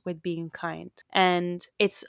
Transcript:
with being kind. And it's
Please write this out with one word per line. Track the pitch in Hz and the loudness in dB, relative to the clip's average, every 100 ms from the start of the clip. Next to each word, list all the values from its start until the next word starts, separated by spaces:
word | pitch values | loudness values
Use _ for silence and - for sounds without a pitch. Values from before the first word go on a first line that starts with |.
| - | -8
with | 165 | -6
being | 175 165 165 | -4 -4 -6
kind. | - 170 160 180 - _ | -8 -8 -8 -12 -18 _
And | - 185 175 175 175 - - | 4 4 4 2 -4 -6 0
it's | 202 - | 0 0